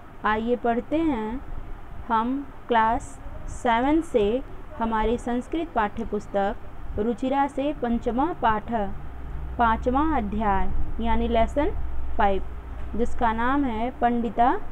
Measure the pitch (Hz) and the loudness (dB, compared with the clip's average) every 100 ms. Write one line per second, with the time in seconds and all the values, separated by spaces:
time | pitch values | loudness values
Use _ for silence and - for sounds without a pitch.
0 | - - 202 214 226 240 240 233 240 302 | -18 -6 -2 0 0 0 0 0 0 0
1 | 320 240 214 254 - - - - - - | 2 0 -2 -6 -6 -8 -8 -10 -10 -10
2 | - 226 233 269 285 - - 240 220 240 | 0 0 0 -2 -6 -12 0 2 2 0
3 | - - - - - - 247 226 262 311 | -4 -12 -12 -10 -10 -4 0 2 4 2
4 | 320 247 202 247 - - - - 226 220 | 2 0 2 0 -4 -12 -12 -6 -2 0
5 | 220 233 - 240 240 320 330 240 208 214 | 0 0 -2 -4 -2 -4 -2 -2 -2 -2
6 | 208 208 - 196 196 214 - - - - | -4 -4 -2 -2 0 -2 -8 -8 -6 -2
7 | 214 220 262 277 277 269 285 294 240 233 | -2 -2 0 0 0 0 -4 -2 0 0
8 | 240 233 294 349 240 214 - 233 196 - | 0 0 0 0 0 0 0 -2 -2 -4
9 | - - - - - - 226 220 247 254 | -6 -8 -8 -6 -6 2 2 2 2 2
10 | 311 294 202 208 214 196 - - - - | 2 2 0 0 2 4 4 4 4 2
11 | 226 226 233 233 226 - 330 - - - | 2 2 4 4 4 2 2 2 0 0
12 | - - 202 196 - - - - - 208 | 2 4 4 4 0 -6 -10 -8 -4 0
13 | 240 - 240 220 240 277 269 220 240 - | 2 4 2 2 2 2 2 0 -2 0
14 | 240 240 226 202 240 359 - | 2 2 0 4 4 4 -2